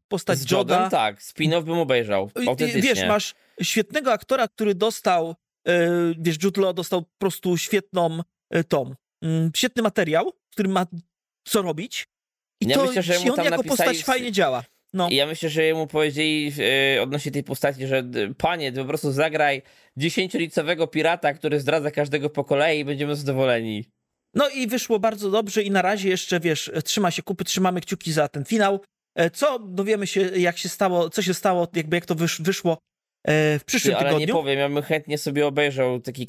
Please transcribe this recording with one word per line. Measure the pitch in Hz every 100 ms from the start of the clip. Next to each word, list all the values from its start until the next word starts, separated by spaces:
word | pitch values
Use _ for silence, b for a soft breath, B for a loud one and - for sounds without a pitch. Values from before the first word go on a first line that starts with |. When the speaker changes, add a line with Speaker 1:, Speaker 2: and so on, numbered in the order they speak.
| -
Speaker 1:
postać | 190 - 131
Speaker 2:
Z | 131
Jodem? | 196 196 180
Speaker 1:
Joda. | 190
Speaker 2:
Tak, | 156 110 101
spin-off | - - 156 170
bym | 160 170
obejrzał, | 147 127 107 98 101 -
Speaker 1:
I, |
i | 120
Speaker 2:
autentycznie. | 127 151 226
Speaker 1:
wiesz, | 262 98 90
masz | 147 - - b b
świetnego | 175 220 208 302 262
aktora, | 214 - 262 220
który | - 214
dostał, | 185 220 - 202 175 165 165 _ _ -
e, | 175 170 170 170 165
wiesz, | 165 151
Jude | 196 196
Law | 190
dostał | 175 170 185
po | 170 -
prostu | 196 - 180 170
świetną, | - 202 - 180 170 165 - _ -
e, | 170
tą, | 160 151 131 135 _ -
mm, | 160 160 165 -
świetny | 247 247
materiał, | 220 214 165 160 349 - _
w |
którym | - 190
ma | 185 180 170 - _ _ _ -
co | 214
robić. | 180 151 220 - - _ _ _ _ -
I | 156
Speaker 2:
Ja | 269
Speaker 1:
to | 262
Speaker 2:
myślę, | 247
że | 175 175
mu | 240
Speaker 1:
i |
on | 277
Speaker 2:
tam |
Speaker 1:
jako | - -
Speaker 2:
napisali | 165 262
Speaker 1:
postać | 170 165
Speaker 2:
w |
Speaker 1:
fajnie | - 254 247
działa. | 196 151 123 120 _ _
No. | 190 175
Speaker 2:
Ja | 135 147
myślę, | 160 160
że | 156
jemu | 160 160 151
powiedzieli, | 156 156 143 156 151 147 147 110 135 135 127
e, |
odnośnie | 127 143 143
tej | 139
postaci, | 127 135 139 131 135
że, | 135
d-, | 123 120 104
„Panie, | 131 156 170 139
ty | 127
po |
prostu | 131 156 147
zagraj | 135 156 156 147 135 - b b 131
dziesięciolicowego | 160 - 185 - 165 - 151 165 160
pirata, | 156 160 170 151
który | 143 156 147
zdradza | 139 156 147
każdego | 147 147 147 147
po | 147
kolei | 135 143 156 151
i |
będziemy | 143 143 147 147
zadowoleni”. | 139 131 131 117 113 104 - _ _ _ _
Speaker 1:
No | 226 285
i | 277 233
wyszło | 247 - 214
bardzo | 220 208 202
dobrze | 214 202 214
i | 202
na | 196
razie | 180 208 190
jeszcze, | 185 - 175
wiesz, | 165 151 - 156
trzyma | - - 180
się | 165
kupy, | - 190
trzymamy | 180 - 185 180
kciuki | - 190 165
za | 156 143
ten | 147
finał. | 135 220 196 196 - _ _ -
E, | 170
co | - 285 247
dowiemy | 208 180 196 208 196
się, | 190
jak | 185 185 175 170
się | 180
stało, | - 190 175 165
co | 220
się | 180
stało, | 170 202 180 170
jakby | 170 156 170
jak | -
to |
wysz-, | 165 170 -
wyszło, | 160 190 175 160 _ _ _ _ -
e, | 151 151 147
w |
przyszłym | - 247 139
Speaker 2:
Ty, | 117
ale | 139
Speaker 1:
tygodniu. | 151 156
Speaker 2:
nie |
powiem, | 170 139 139
ja | 143
bym | 143
chętnie | 143 156 147 147
sobie | 156 143 147
obejrzał | 139 147 131 127 123
taki | 127 123